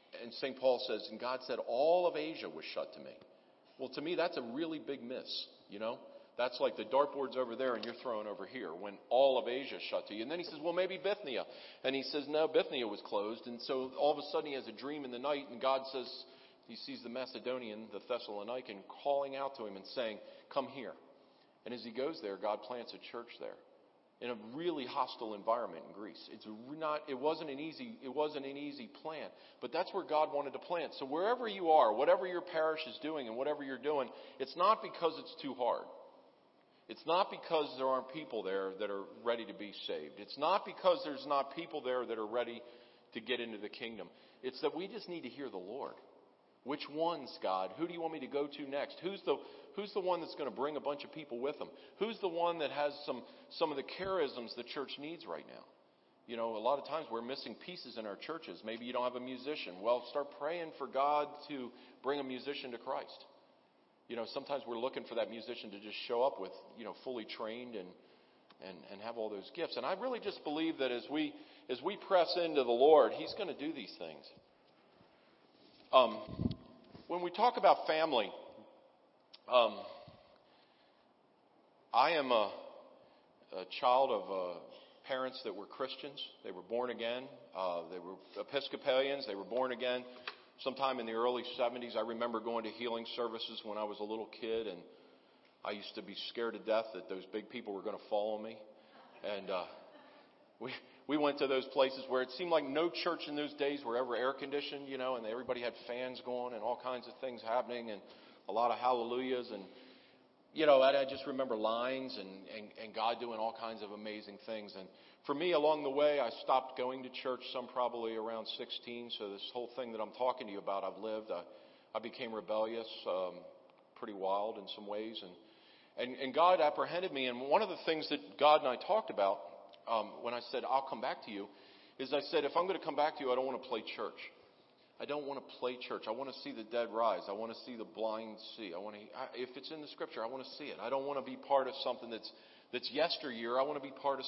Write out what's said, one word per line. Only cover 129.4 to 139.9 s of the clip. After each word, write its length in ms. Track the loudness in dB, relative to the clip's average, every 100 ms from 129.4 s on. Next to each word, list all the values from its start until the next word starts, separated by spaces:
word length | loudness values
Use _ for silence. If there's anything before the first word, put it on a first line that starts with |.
| -2 -14 -18 -12 0
um, 220 | 0 0 -4
when 120 | -4
I 60 | -4 -2
said, 100 | -2 2
"I'll 180 | 2 2
come 120 | -2
back 240 | -2 -4 -6
to 60 |
you," 140 | -8 -8 -12 -20 -20 -14 -8
is 140 | 0
I 80 | 0 2
said, 140 | 2
"If 80 | 4 2
I'm 120 | 2
gonna 100 | 0
come 180 | -2 2
back 220 | 2 2
to 60 |
you, 80 | 2
I 20 |
don't 120 | 2 2
wanna 120 | -2
play 240 | -2 -4 -4 -6
church. 220 | -6 -6 -14 -16 -20 _ -20 _ _ -10
I 60 |
don't 220 | -4 -4 -4
wanna 160 | -6 -8 -4
play 160 | -2 -2
church. 280 | -4 -4 -4
I 20 |
wanna 220 | -4 -4 -8
see 100 | -8
the 120 | -8
dead 240 | -2 0 0
rise. 300 | 4 4 2 -2
I 40 |
wanna 220 | -4 -6 -8 -10
see 100 | -10
the 80 |
blind 520 | -8 -2 -2 -2 -6 -12 -14 -10
see. 160 | -8
I 60 | -8
wanna, 160 | -8 -12 -12
I, 120 | -10 -8
if 160 | -6 -8 -8
it's 140 | -10
in 120 | -10
the 60 |
scripture, 360 | -12